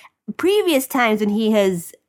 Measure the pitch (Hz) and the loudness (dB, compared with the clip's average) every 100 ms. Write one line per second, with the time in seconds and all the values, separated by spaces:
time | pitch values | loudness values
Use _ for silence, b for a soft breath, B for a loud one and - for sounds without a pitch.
0 | B B - - 339 415 370 277 262 269 | B B -16 -4 0 0 2 0 0 -2
1 | 233 214 208 208 220 220 196 175 - - | 0 0 0 0 0 2 2 -2 -8 -18